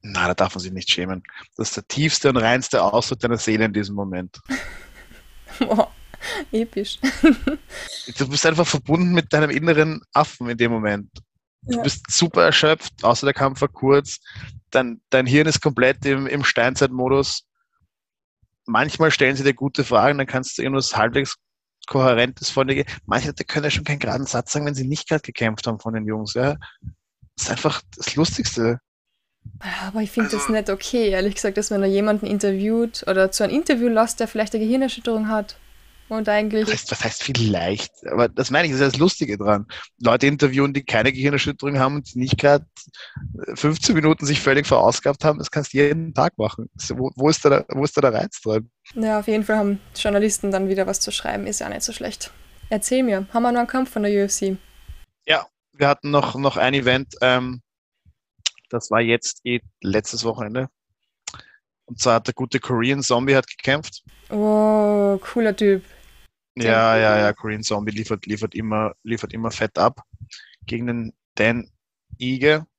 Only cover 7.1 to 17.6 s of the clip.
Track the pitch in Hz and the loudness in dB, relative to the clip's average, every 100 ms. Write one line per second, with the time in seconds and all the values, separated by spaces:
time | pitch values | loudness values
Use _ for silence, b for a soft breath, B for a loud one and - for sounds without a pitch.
7.1 | - 262 247 - 302 - - - - - | 4 4 4 0 -6 -12 -16 -14 -14 -14
8.1 | - 135 143 165 156 170 147 - 165 180 | -6 -2 2 2 2 2 0 0 2 4
9.1 | 175 160 151 151 135 165 151 156 156 _ | 2 2 0 2 0 2 4 2 0 _
10.1 | - 147 - 120 117 117 117 107 104 101 | 0 0 -2 -8 0 0 0 -2 -4 -6
11.1 | - - _ _ _ - 240 180 - - | -20 -20 _ _ _ -6 -2 -2 -4 -4
12.1 | - 170 - - 151 151 160 - - 110 | 0 2 4 4 4 2 0 -4 -2 0
13.1 | 120 139 139 139 131 143 - 131 139 143 | 2 0 0 -2 0 -4 -2 4 4 2
14.1 | - B B B B _ 131 127 117 _ | -12 B B B B _ 0 0 -6 _
15.1 | 131 127 143 156 - 156 123 127 139 139 | 2 4 4 4 2 0 4 2 2 0
16.1 | 135 135 143 131 - 120 131 139 127 127 | 0 0 -2 0 2 2 2 0 2 2
17.1 | 139 139 - _ _ | 2 0 -4 _ _